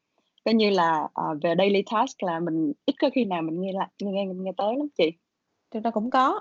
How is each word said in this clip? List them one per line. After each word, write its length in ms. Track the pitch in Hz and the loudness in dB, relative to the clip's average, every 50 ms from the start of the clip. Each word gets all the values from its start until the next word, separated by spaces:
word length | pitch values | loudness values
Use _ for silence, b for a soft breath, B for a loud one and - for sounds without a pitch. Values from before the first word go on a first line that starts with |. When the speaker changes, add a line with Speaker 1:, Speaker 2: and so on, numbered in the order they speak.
| _ _ _ _ _ _ _ _ _ | _ _ _ _ _ _ _ _ _
Speaker 1:
Coi 80 | 214 226 | 0 2
như 160 | 220 214 208 | 4 4 4
là, 380 | 196 185 170 165 160 156 147 - - | 4 4 4 4 2 2 0 -4 -4
ờ, 100 | - 170 160 160 147 156 | -4 -4 -4 -4 -2 0
về 120 | 170 170 175 | 2 2 4
daily 260 | 196 202 202 196 196 - 226 | 4 4 4 2 0 0 0
task 320 | 214 247 269 - - 214 | 0 0 -2 -2 -6 -4
là 160 | 180 165 165 | -4 -2 -2
mình 320 | 175 170 160 160 160 147 147 - _ | -2 -2 -2 0 0 -2 -2 -2 _
ít 80 | - 285 - | -4 -2 0
có 100 | 320 277 233 | 0 0 2
khi 120 | 269 233 | 0 0
nào 160 | 196 185 170 160 | 0 -2 -4 -4
mình 200 | 160 160 175 190 | -4 -4 -4 -4
nghe 100 | 196 185 | -4 -4
lại, 140 | 190 185 - _ _ 220 | -4 -6 -6 _ _ -6
nghe, 100 | 202 190 | -4 -2
nghe, 140 | 196 202 190 180 | -2 -4 -4 -6
nghe 180 | 185 185 190 185 - | -6 -6 -6 -4 -2
tới 180 | 190 208 233 277 | -2 -2 -2 -2
lắm 100 | 294 294 - - | -4 -6 0 0
chị. 140 | 175 156 170 - _ _ _ _ _ _ _ _ _ _ - | 0 0 0 -4 _ _ _ _ _ _ _ _ _ _ -10
Speaker 2:
Thực 100 | 220 214 | -4 -4
ra 60 | 233 | -2
cũng 200 | 226 214 208 247 | -2 -2 -2 0
có, 300 | 262 262 262 285 370 427 | 2 4 4 4 2 -2